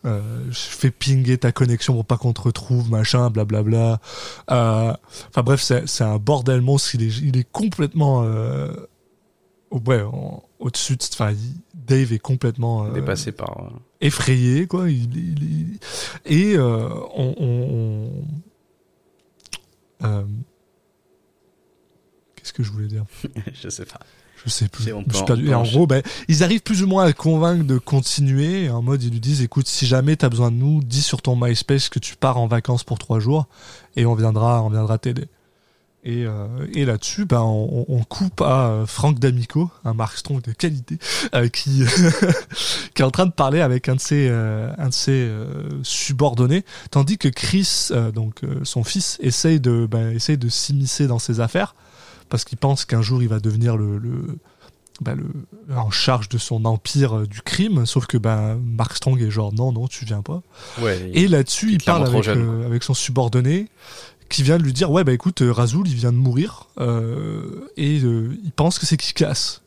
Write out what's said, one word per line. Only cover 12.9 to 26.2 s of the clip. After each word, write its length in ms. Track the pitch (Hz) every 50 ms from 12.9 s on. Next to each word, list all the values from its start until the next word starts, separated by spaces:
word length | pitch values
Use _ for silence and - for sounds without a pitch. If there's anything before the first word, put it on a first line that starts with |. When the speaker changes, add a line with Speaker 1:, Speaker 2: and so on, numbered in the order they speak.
Speaker 2:
Dépassé 400 | - - 135 - 95 - - -
par, 160 | 104 - - - - -
euh, 80 | 92 95 - - - _ _ _
Speaker 1:
effrayé, 640 | - 143 - - - - 131 123 123 123 127 151 185
quoi. 240 | 175 - 180 185 170
Il, 180 | 147 123 120 120 127
il, 260 | 165 175 175 160 147
il, 360 | 147 160 156 156 160 170 208 208 - - - - - - - - _
et, 280 | - 151 160 196 208 208
euh, 320 | 160 131 120 113 113 110 - 110 107 - - -
on... 180 | 147 131 127 - -
on, 720 | 156 123 120 123 123 123 120 117 113 110 107 107 110 120 135 139 147 151 151 151 170 214 _ _ _ _ _ _ _ _ _ _ _ _ _ _ _ _ _ _ _ - - - _ _ _ _ _ _ _ _
on, 40 | -
euh, 160 | 110 104 101 98 101 104 113 127 _ _ _ _ _ _ _ _ _ _ _ _ _ _ _ _ _ _ _ _ _ _ _ _ _ _ _ _ _ _ _ _ _ _ _ _ _ _
qu'est-ce 160 | - _ -
que 100 | - -
je 80 | 117 104
voulais 160 | 104 107 107 104
dire ? 160 | 110 107 104 - - - - 135
Speaker 2:
<laughs> 240 | - 117 101 - -
Je 140 | - - 90
sais 160 | - - 92
pas. 160 | - - - - _ _ _ _ _ _ - -
Speaker 1:
Je 60 | 120
sais 180 | - - 113 101
plus. 160 | - - 113
Speaker 2:
C'est, 80 | 113
on 100 | 107 104 101 -
Speaker 1:
Je 80 | 110
suis 80 | 98 95
Speaker 2:
peut 80 | -
en, 40 | 120
Speaker 1:
perdu. 60 | 113
Speaker 2:
on 40 | 143
peut 40 | 147
Speaker 1:
Et 40 | 131
en 60 | 120
Speaker 2:
enchaîner. 160 | 117 113 113
Speaker 1:
gros, 100 | 143 175
ben, 160 | 147 131 139 - - - -